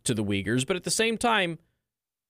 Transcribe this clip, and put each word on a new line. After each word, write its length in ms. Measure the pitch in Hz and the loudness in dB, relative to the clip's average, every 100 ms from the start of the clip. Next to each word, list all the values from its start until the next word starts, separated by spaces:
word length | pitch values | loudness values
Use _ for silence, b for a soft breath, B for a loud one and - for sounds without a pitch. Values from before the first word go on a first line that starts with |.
to 100 | - | -2
the 100 | 110 | 0
Uyghurs, 440 | 104 98 95 127 131 | 0 0 0 0 0
but 80 | |
at 80 | 180 | -4
the 80 | 175 | -2
same 260 | - 226 220 | 0 0 2
time, 400 | 240 214 175 160 _ _ _ _ _ _ | 2 2 0 -4 _ _ _ _ _ _